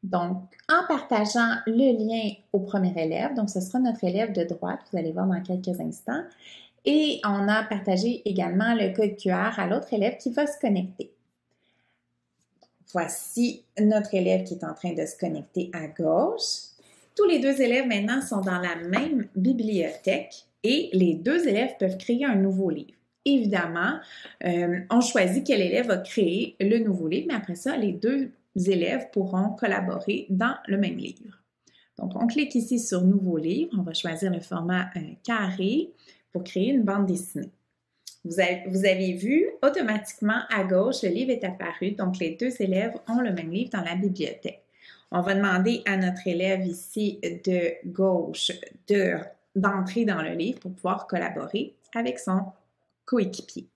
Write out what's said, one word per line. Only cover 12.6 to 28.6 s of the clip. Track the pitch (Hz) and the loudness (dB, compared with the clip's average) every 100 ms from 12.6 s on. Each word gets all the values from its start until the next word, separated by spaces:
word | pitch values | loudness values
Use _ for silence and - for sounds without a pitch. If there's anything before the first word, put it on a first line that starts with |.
| _ _ _ | _ _ _
Voici | - 330 - - - 240 - _ - | -4 -4 -4 -6 0 0 0 _ 2
notre | 214 214 208 | 4 4 2
élève | 196 180 185 | 0 4 2
qui | 185 | 0
est | 170 | -8
en | 160 | -8
train | 156 180 | -6 -6
de | 160 156 | -4 -6
se | - | -4
connecter | 175 156 - - 180 | -6 -6 -6 -6 -6
à | 170 156 | -6 -10
gauche. | - 160 165 302 453 - - - - - - _ - | -2 2 4 2 0 -4 -6 -10 -20 -20 -20 _ 2
Tous | |
les | 403 320 | 4 6
deux | 269 269 | 4 4
élèves | 247 240 262 | 4 4 2
maintenant | 208 208 262 | 0 0 0
sont | 269 208 | 0 -2
dans | 190 180 | 0 0
la | 180 165 | -2 -4
même | 170 196 294 277 208 | -2 0 2 0 -2
bibliothèque | 190 196 247 220 202 156 - - 233 - - _ _ | 0 2 2 0 0 0 -2 0 0 -2 -16 _ _
et | 214 277 339 | 0 0 2
les | 185 180 | 4 4
deux | 160 180 330 330 | 4 2 2 2
élèves | 208 254 - | 2 0 0
peuvent | 190 185 | -2 -2
créer | - 240 | -2 0
un | 277 208 | 2 4
nouveau | 190 190 190 | 4 2 0
livre. | 151 - - _ _ | -2 -8 -20 _ _
Évidemment, | - 277 214 190 170 170 190 311 - - - - | 2 4 4 0 0 0 -2 -2 -8 -20 -20 -6
euh, | 180 175 175 180 - | -2 0 2 -2 2
on | 240 | 2
choisit | 240 233 180 208 269 | 4 4 4 2 2
quel | 233 | 2
élève | 180 196 240 | 4 2 2
va | 185 | 0
créer | 185 - 180 185 - - | 0 0 2 2 -4 0
le | 196 233 | 2 2
nouveau | 220 180 160 | 2 0 0
livre, | 185 339 | -2 -2
mais | |
après | 247 - | -4 -4
ça, | 175 262 277 | -6 -4 0
les | 214 | -2
deux | 180 220 277 262 - _ | 0 0 0 -2 -8 _
élèves | - | -2